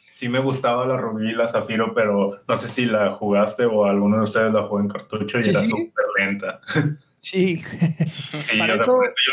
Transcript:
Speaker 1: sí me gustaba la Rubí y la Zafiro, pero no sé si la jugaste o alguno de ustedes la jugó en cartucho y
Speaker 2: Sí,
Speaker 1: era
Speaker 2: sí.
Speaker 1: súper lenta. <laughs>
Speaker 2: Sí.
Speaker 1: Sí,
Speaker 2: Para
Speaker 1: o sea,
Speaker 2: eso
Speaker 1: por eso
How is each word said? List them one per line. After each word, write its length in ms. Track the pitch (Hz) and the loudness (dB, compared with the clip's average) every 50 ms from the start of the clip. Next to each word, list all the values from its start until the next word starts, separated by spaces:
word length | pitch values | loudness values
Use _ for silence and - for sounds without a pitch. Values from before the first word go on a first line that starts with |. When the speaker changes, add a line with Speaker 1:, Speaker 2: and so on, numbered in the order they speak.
| _ | _
Speaker 1:
sí 220 | - - - 131 120 | -20 -14 -8 -6 -2
me 100 | 123 131 | 0 0
gustaba 460 | 135 135 127 - - 120 120 127 127 | 0 0 -2 0 0 0 0 0 0
la 100 | 131 127 | 0 -2
Rubí 320 | 110 107 110 107 110 110 113 | -2 -2 -4 -4 -4 -4 -2
y 40 | - | 0
la 140 | 113 117 | 0 -2
Zafiro, 460 | - - 107 - - 110 110 117 104 - | 0 0 -2 -4 -2 -2 -2 -2 0 0
pero 480 | 120 110 104 101 101 98 101 - - - | 0 2 2 2 2 2 0 -2 -6 -4
no 100 | - 117 | -4 -2
sé 100 | 104 120 | -2 -2
si 180 | 117 - 127 123 | -4 -2 -2 0
la 260 | 113 110 107 104 95 | 2 2 2 2 0
jugaste 540 | 98 - 110 101 101 101 107 107 - - 123 | -2 -2 0 2 4 4 2 2 2 0 0
o 200 | 117 107 104 101 | 2 4 4 4
alguno 320 | 101 98 101 101 101 107 | 4 4 2 4 4 4
de 60 | 110 107 | 2 2
ustedes 280 | 104 - 113 110 110 110 | 2 2 2 2 4 2
la 100 | 104 98 | 2 0
jugó 160 | - 104 101 | 0 -2 -2
en 80 | 101 | -2
cartucho 520 | 101 - - - - 110 107 101 - - 120 | -2 -4 -8 -10 -8 -6 -6 -6 -2 0 0
y 40 | 110 | 2
Speaker 2:
Sí, 60 | 190 | 4
Speaker 1:
era 80 | 180 202 | 2 2
Speaker 2:
sí. 60 | 214 220 | 2 2
Speaker 1:
súper 360 | 220 - - - - - - - - 98 | 0 -2 -4 -4 -2 -2 -2 0 0 -2
lenta. 420 | 98 98 101 - - - - - - - - | 0 -2 -2 -4 -6 -8 -10 -10 -10 -4 -2
<laughs> 260 | 156 151 151 151 - _ _ _ | 0 0 0 -2 -6 _ _ _
Speaker 2:
Sí. 460 | _ - - 190 190 185 185 170 - - - - - 170 165 160 - 160 160 - - - - - 151 143 | _ -12 -4 0 0 2 2 0 -2 -6 -8 -2 0 0 0 0 -2 -4 -4 -4 -10 -12 -10 -10 -8 -4
Speaker 1:
Sí, 160 | - 226 220 | -2 -2 0
Speaker 2:
Para 140 | 110 110 110 | 0 0 2
Speaker 1:
o 20 | |
sea, 80 | 107 117 | 2 2
Speaker 2:
eso 100 | 123 254 | 4 4
Speaker 1:
por 80 | 254 123 | 4 2
eso 80 | - - - - - | 0 0 -2 -2 0